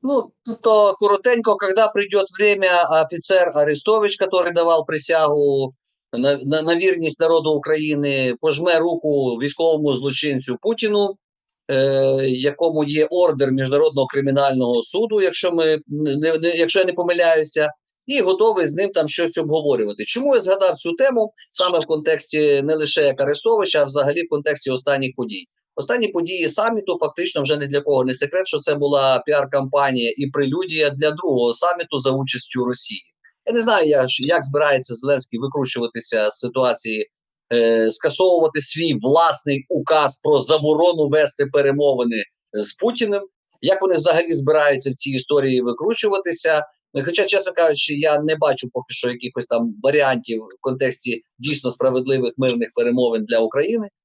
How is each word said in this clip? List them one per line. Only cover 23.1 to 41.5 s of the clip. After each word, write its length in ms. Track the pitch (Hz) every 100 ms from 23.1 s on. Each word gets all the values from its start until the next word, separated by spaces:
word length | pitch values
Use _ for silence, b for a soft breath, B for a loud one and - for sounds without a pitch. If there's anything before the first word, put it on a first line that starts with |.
| 131
Арестович, 560 | 139 147 226 220 196 156
а 80 |
взагалі 380 | 139 143 139 151
в 60 | 170
контексті 420 | 147 147 143 -
останніх 400 | 127 143 139 131 131
подій? 280 | 113 98 87 _ _ -
Останні 320 | 143 247 214
події 400 | 180 170 185 160
саміту, 500 | - 220 226 190 170
фактично, 420 | 156 - 175 160
вже 140 | 139 147
ні 100 | 143
для 140 | 143
кого 240 | 147 135
не 100 | 127
секрет, 320 | 127 143 180 -
що 120 | 151
це 160 | 139
була 480 | 143 143 143 135 127 -
піар-кампанія 880 | 147 135 139 135 143 139 127 117 113
і 100 | 139
прелюдія 640 | 139 135 156 185 156 147
для 200 | 139 151
другого 420 | 156 180 131 120
саміту 460 | 117 175 175 170 143
за 120 | 131
участю 540 | 131 135 - - 127
Росії. 360 | 123 123 - 101 _ _ b _ -
Я 60 |
не 80 | 233
знаю, 280 | 226 208 156
я 180 | 147 127
ж, 160 | - 135
як 180 | 170
збирається 500 | 135 143 147 135 127
Зеленський 460 | 117 135 139 - 113
викручуватися 880 | 135 143 127 127 117 117 - 110 107
з 80 | -
ситуації, 680 | 123 120 127 117 113 110 104 _ _ _ _
е, 380 | 120 117 117 113
скасовувати 720 | 110 160 - 185 175 160 151
свій 340 | 143 156 165 123
власний 640 | 117 151 170 - 147 139 135
указ 520 | - 139 156 143 -
про 160 | 151 147
заборону 680 | 123 156 151 151 175 165 147
вести 380 | 151 147 - 143